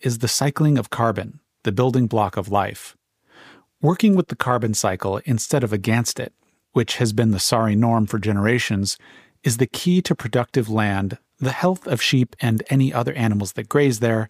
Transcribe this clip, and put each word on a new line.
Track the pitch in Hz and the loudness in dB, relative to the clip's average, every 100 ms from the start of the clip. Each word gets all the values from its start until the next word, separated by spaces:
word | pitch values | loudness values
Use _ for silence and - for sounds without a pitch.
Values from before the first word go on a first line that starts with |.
is | 127 113 | -4 -2
the | 117 | -2
cycling | - 139 - 156 139 | 0 0 2 2 2
of | 107 | 0
carbon, | - 113 101 107 - _ _ | 0 0 0 -6 -12 _ _
the | 110 | -4
building | 98 127 127 117 | 0 2 2 2
block | 113 101 104 | 2 0 -2
of | 95 | -2
life. | 101 98 104 - - _ _ _ - - - _ _ | 0 -2 -6 -18 -20 _ _ _ -20 -20 -20 _ _
Working | 151 185 220 190 | 0 4 4 4
with | - | 2
the | - | -2
carbon | - 123 113 | 0 0 0
cycle | 104 104 95 98 101 - | 0 0 -2 -2 -4 -2
instead | 113 - 147 | -2 0 -2
of | 120 | 0
against | 104 95 113 117 - | -2 0 0 0 -6
it, | 117 _ _ _ _ | -10 _ _ _ _
which | - 110 - | -2 -2 0
has | 120 | -2
been | 107 113 | 2 2
the | 98 | 2
sorry | - 120 110 104 | 0 0 2 2
norm | 117 113 104 | 4 2 0
for | 113 | -2
generations, | 104 101 104 120 - 101 98 - - - _ _ | -2 0 2 0 0 -2 -2 -6 -12 -20 _ _
is | - 117 | -2 0
the | 127 | -2
key | - 180 180 | -2 0 2
to | - 160 | 2 -2
productive | 113 123 120 135 110 | -2 -2 0 -2 0
land, | 110 104 98 98 - _ - | 0 0 0 -4 -6 _ -6
the | 131 | -4
health | - 180 185 - | 0 -2 -2 -2
of | 131 | -2
sheep | - 131 123 - | 2 2 0 -2
and | 120 110 - | -2 -2 0
any | 135 135 | 0 2
other | 120 120 | 0 -4
animals | 139 113 101 101 | -2 0 0 -2
that | - 107 | -8 -2
graze | 143 143 110 | 2 2 2
there, | 117 113 | 0 0